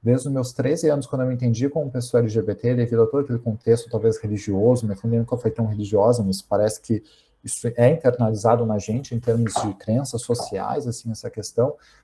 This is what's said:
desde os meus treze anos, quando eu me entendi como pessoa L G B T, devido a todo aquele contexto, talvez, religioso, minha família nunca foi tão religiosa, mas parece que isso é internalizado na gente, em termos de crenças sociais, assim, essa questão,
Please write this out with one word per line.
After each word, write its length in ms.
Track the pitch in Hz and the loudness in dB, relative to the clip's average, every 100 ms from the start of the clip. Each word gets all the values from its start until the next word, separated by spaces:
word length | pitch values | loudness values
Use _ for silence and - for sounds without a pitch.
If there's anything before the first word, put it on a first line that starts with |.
desde 260 | 110 131 143 | 2 0 0
os 60 | |
meus 180 | 135 120 | -4 -4
treze 380 | - 120 165 160 | -4 -2 0 2
anos, 160 | 143 131 | 0 -2
quando 160 | 131 | -4
eu 60 | 127 | -2
me 60 | |
entendi 360 | 123 123 113 139 | 0 0 0 0
como 220 | 160 139 | -2 -4
pessoa 300 | 127 120 120 | -6 0 0
L 80 | 117 | 2
G 120 | 110 | 0
B 140 | 107 101 | -2 -2
T, 180 | 120 | -2
devido 300 | 123 117 117 | 0 0 4
a 40 | 113 | 4
todo 140 | 143 | 2
aquele 180 | 143 120 | -2 -4
contexto, 500 | 120 107 - 113 - | -4 -4 2 2 2
talvez, 280 | 110 113 - | 0 0 0
religioso, 680 | 107 104 104 98 110 123 113 | -4 -6 -2 2 4 2 0
minha 120 | 98 | -4
família 220 | 117 117 | -2 0
nunca 180 | 117 120 | 0 -2
foi 140 | 110 | -2
tão 160 | - 110 | -2 -2
religiosa, 560 | 107 104 104 107 120 | -2 0 2 4 4
mas 180 | 98 95 | 0 -4
parece 400 | - 101 107 - | -2 0 0 -2
que 220 | - 107 - _ _ _ | -4 -4 -4 _ _ _
isso 240 | - - 120 - | -12 -6 -6 4
é 160 | 120 | 4
internalizado 760 | 127 131 120 113 107 110 117 113 | 4 0 2 0 2 2 2 2
na 120 | 107 | -2
gente, 380 | 98 110 135 117 | -2 -6 -4 -6
em 40 | |
termos 340 | 117 113 117 | 0 0 0
de 200 | - 107 98 | -2 -4 -6
crenças 460 | - 117 139 113 | -2 -2 0 -8
sociais, 680 | - 117 - 95 101 139 127 | -4 -4 -2 -6 -4 -4 -4
assim, 240 | 117 117 | -6 -8
essa 180 | 110 107 | -8 -8
questão, 460 | - 104 - 131 - _ _ | -10 -6 0 0 -2 _ _